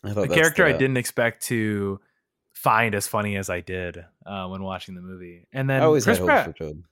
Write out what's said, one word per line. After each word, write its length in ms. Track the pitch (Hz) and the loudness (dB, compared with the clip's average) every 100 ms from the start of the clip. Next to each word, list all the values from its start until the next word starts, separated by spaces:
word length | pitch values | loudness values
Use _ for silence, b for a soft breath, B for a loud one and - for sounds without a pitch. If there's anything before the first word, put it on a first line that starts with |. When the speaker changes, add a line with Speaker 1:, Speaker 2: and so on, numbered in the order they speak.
Speaker 1:
I 80 | 101 | -4
thought 120 | 104 | -2
Speaker 2:
a 40 | 180 | 2
Speaker 1:
that 60 | |
Speaker 2:
character 200 | 160 160 | 4 4
Speaker 1:
stood 120 | 156 170 | 4 4
Speaker 2:
I 60 | |
Speaker 1:
out. 60 | - | 4
Speaker 2:
didn't 180 | 135 127 | 2 0
expect 460 | 120 - 117 - | -2 0 0 -2
to 560 | - 120 107 104 98 95 _ _ _ _ _ | -4 -2 0 0 -2 -6 _ _ _ _ _
find 400 | - 131 113 113 | -4 2 4 4
as 120 | 101 - | 0 -2
funny 280 | 110 104 101 | -2 -2 -4
as 140 | 95 | -4
I 100 | 90 | -6
did, 440 | 85 92 90 85 85 _ - | -6 -8 -6 -10 -18 _ -14
uh, 200 | 98 92 | -10 -10
when 140 | 95 | -8
watching 320 | 95 92 - | -8 -10 -12
the 60 | 90 | -16
movie. 460 | 92 92 90 87 _ | -16 -16 -18 -20 _
And 160 | 135 135 | -4 0
then 140 | 135 | 4
Speaker 1:
I 20 | 156 | 4
always 180 | 151 | 4
Speaker 2:
Chris 140 | 113 - | 4 2
Speaker 1:
had 40 | |
hopes 40 | - | 4
Speaker 2:
Pratt 180 | 269 | 2
Speaker 1:
for 80 | 165 | 2
Toad. 300 | - - 156 - | -6 -10 -10 -16